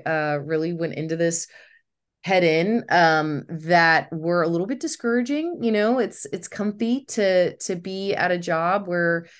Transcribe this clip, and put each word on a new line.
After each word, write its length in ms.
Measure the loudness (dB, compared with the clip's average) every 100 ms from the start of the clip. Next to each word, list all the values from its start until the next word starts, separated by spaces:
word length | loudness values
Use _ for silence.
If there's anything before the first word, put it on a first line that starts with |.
uh, 360 | -2 -2 -2 -2
really 300 | -2 -2 -2
went 220 | -4 -4 -4
into 200 | -6 0
this 300 | 0 -2 -8 -16 -20 _ _ _ _ _
head 200 | 0 2
in, 400 | 4 2 2 0 2
um, 540 | 4 6 4 0 -4 -6
that 640 | -8 2 4 6 4 0
were 300 | -6 -2 0
a 60 | 2
little 180 | 0 -2
bit 140 | -6
discouraging. 800 | -6 -4 0 0 0 -2 -4 -4
You 100 | 0
know, 260 | 2 2 2
it's, 280 | -2 -4 -10
it's 200 | -10 -10
comfy 600 | -6 -4 -2 -2 -2 -4
to, 500 | 0 2 4 2 -2
to 180 | -8
be 380 | -6 -6 -6 -4
at 200 | -2 0
a 60 | -2
job 480 | -2 -2 0 -2 -2
where 420 | 0 0 0 -4